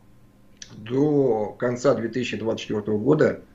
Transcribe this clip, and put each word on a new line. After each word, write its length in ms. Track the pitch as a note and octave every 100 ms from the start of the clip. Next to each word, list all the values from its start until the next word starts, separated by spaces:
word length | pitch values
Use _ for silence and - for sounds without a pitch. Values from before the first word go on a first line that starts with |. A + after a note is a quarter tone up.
| - - - _ - - - A2
до 800 | G#2+ C3 D3+ C#3+ C3 A2 G2+ -
конца 360 | B2 B2 -
две 140 | A2 A2+
тысячи 280 | B2+ B2 G#2
двадцать 260 | A2 A2+
четвёртого 360 | - G#2+ G#2+ G#2
года 420 | B2 D3+ A2+ - -